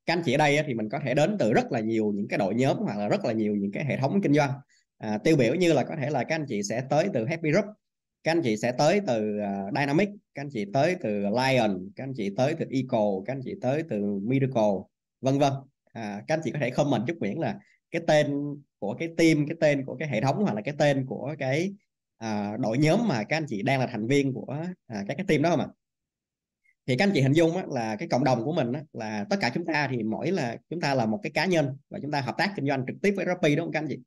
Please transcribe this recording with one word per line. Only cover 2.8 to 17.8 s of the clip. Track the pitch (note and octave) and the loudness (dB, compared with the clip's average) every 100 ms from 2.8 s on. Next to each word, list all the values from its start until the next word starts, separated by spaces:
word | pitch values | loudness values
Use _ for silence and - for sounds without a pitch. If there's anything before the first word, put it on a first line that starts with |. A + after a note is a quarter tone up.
| G3+ G#2 | -2 -2
là | G#2 | -2
rất | G3+ | -2
là | C#3+ | -2
nhiều | A2 G#2 G#2 | 0 0 0
những | G2+ | -2
cái | G2+ | -4
hệ | D3+ G2+ | -2 0
thống | C3+ G3 | 0 0
kinh | E3 | 2
doanh. | C#3+ C#3 C3+ - _ _ - | 4 2 -2 -12 _ _ -12
À, | A2+ G#2+ | -6 -2
tiêu | D#3+ D#3+ | 2 4
biểu | A#2 | 4
như | D#3+ F3 | 4 4
là | D3+ | 2
có | - D#3+ | 2 -4
thể | C3+ | -2
là | D3 | -2
các | A#2 | -2
anh | D#3+ C#3 | -4 -4
chị | G#2 | -4
sẽ | G2+ A#2 C3 | -4 -4 0
tới | C#3+ F#3+ | 2 2
từ | C3+ A2+ | 0 -2
Happy | E3 D#3+ | -2 2
Group, | D#3+ G#3 - _ _ _ _ | 2 0 -6 _ _ _ _
các | - | 0
anh | E3+ | 0
chị | C3 G#2+ | 2 0
sẽ | A#2+ | 0
tới | B2 D3 G3 G3+ | 2 4 4 2
từ, | A#2 G#2+ G#2 | 0 0 -2
à, | G2+ G2 G2 | -2 -4 -4
Dynamic, | A#2+ C#3+ D3 G3+ G3+ _ | -2 0 2 0 -2 _
các | - | -12
anh | C#3+ | -8
chị | A#2 G2+ | -6 -2
tới | C3 D#3 F3+ | 2 2 2
từ | - G#2 | -2 0
Lion, | G2+ A2+ C3 C3 A2 F#2 F#2+ - | 0 2 4 4 2 0 -6 -10
các | |
anh | C3+ C3 | -10 -6
chị | - - | -6 0
tới | C3 E3 | 0 0
từ | A#2 | -2
Eco, | C3 C3 A#2+ G#2 F#2+ G2+ | -2 0 0 0 0 -4
các | |
anh | C3+ | -8
chị | B2+ G2 | -8 -6
tới | B2 C#3+ E3 | -2 -2 -2
từ | G#2+ G2+ G2+ | -2 -2 -2
Miracle, | G#2 C3 C3 B2 G#2+ G2 - _ _ _ | 0 2 2 2 2 0 -4 _ _ _
vân | B2+ C#3 | 0 2
vân. | C#3+ C3+ - _ _ | 2 0 -8 _ _
À, | A#2 G#2+ G2+ - | -10 -8 -8 -4
các | |
anh | D#3 | -2
chị | D3+ | -2
có | D3 | -2
thể | B2 | -2
comment | B2 C#3+ B2 A2 | 0 2 2 0
giúp | - | -4
Nguyễn | G2+ C3 | -4 -2
là | C#3 G2+ - _ | -4 -4 -12 _